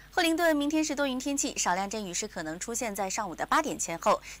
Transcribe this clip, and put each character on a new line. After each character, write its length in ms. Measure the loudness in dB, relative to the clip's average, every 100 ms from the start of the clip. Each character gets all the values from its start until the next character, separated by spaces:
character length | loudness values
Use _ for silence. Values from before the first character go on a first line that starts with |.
| -6
惠 80 | 0
灵 120 | 2 4
顿 180 | 4
明 160 | 4 2
天 140 | 2
是 100 | 2
多 140 | 0 0
云 100 | 0
天 200 | -2 -2
气， 200 | -2 -2
少 160 | 0
量 160 | 0 0
阵 160 | -4 -6
雨 80 |
是 140 | -6 -6
可 160 | -6
能 160 | -8 -6
出 140 | -6
现 200 | -4 -4
在 160 | -2 -2
上 200 | -2 -4
午 40 |
的 120 | -6 2
八 160 | 2
点 180 | 2 -2
前 180 | -4 -2
后， 220 | 2 2 0 -6